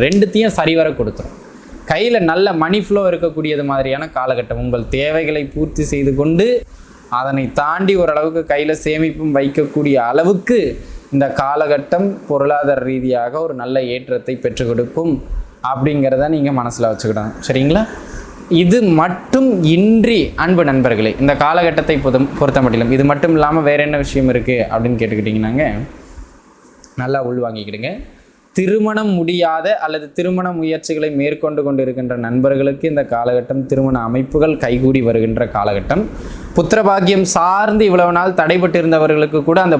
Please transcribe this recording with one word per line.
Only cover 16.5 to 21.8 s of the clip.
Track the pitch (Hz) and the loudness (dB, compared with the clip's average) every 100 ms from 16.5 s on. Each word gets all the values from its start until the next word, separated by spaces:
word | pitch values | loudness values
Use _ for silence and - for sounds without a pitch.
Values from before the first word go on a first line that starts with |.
| 131 | 0
மனசுல | 120 120 113 | -4 -2 -2
வச்சுக்கிடணும். | 107 110 107 107 - - | 0 -2 -2 -6 -6 -2
சரிங்களா? | 131 139 185 220 - - - - - - 170 | 0 2 2 0 -8 -14 -16 -16 -14 0 2
இது | 175 240 202 156 | 4 4 4 4
மட்டும் | 175 185 - 254 262 190 156 | 2 -2 -2 2 2 2 4
இன்றி, | 170 208 226 233 214 123 131 | 4 4 4 4 2 0 -2
அன்பு | 165 175 151 | 2 2 4
நண்பர்களே, | 135 123 107 110 110 | 2 2 2 0 0
இந்த | 139 139 | 0 2
காலகட்டத்தை | 147 170 170 156 | 2 2 2 0